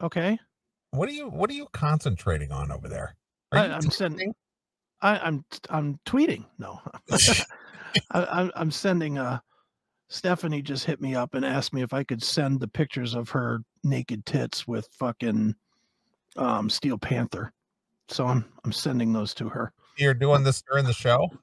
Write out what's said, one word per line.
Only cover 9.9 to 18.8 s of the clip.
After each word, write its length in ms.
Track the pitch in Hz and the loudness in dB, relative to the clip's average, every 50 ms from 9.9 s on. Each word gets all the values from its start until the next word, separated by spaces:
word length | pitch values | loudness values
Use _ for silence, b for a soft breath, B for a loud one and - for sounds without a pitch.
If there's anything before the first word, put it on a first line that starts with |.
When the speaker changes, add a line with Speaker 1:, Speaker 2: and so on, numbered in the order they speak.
| _ _ _ - | _ _ _ -14
Speaker 1:
Stephanie 540 | - - - 180 180 175 - 165 151 143 143 | -10 -4 0 0 0 2 0 -2 -2 -2 -2
just 240 | 143 139 135 - | -4 -4 -2 -2
hit 140 | - 147 - | -2 -2 -2
me 140 | 139 135 131 | -2 -2 0
up 200 | 127 123 - - | 0 -2 -2 -2
and 100 | 131 131 | -2 0
asked 280 | 135 127 139 123 - - | 0 0 0 -2 -2 -2
me 100 | 131 127 | -2 -2
if 100 | 120 - | -2 -2
I 100 | 135 139 | -2 -2
could 180 | - 127 117 - | -2 -4 -4 -2
send 360 | - - - 143 135 135 131 | -2 0 2 2 2 2 0
the 80 | 127 110 | 0 -2
pictures 460 | - - 156 - - 135 123 117 117 | 0 0 0 0 -2 -4 -4 -4 -4
of 140 | 120 117 - | -4 -4 -2
her 300 | - 135 120 117 117 113 113 - _ _ - | -2 -2 0 0 -2 -4 -6 -8 _ _ -2
naked 420 | 139 139 127 123 - 127 107 104 | 0 0 0 -2 -4 -6 -8 -4
tits 400 | - - 139 120 117 - - - | -2 -2 -2 -2 -2 -4 -6 -6
with 220 | - 117 110 107 - _ | -6 -6 -6 -6 -8 _
fucking, 640 | - 135 120 113 - 123 117 107 110 107 110 113 - _ _ _ _ _ _ _ _ _ _ _ _ _ _ - | -6 -4 -4 -4 -2 -2 0 2 2 2 2 0 -2 _ _ _ _ _ _ _ _ _ _ _ _ _ _ -6
um, 340 | - 127 123 113 107 107 110 | -2 0 0 0 0 0 0
Steel 280 | 104 - - 139 123 104 | 0 0 0 0 -2 -2
Panther. 540 | - - 127 120 120 - - 87 - - - _ _ _ _ _ _ _ _ _ _ - | 0 0 0 0 0 -2 -4 -6 -8 -8 -10 _ _ _ _ _ _ _ _ _ _ -8
So 180 | - - 131 | -4 -2 2
I'm, 180 | 123 127 127 110 - - - - | 2 2 2 0 -2 -8 -10 -6
I'm 80 | 120 - | -6 -4
sending 400 | - | -2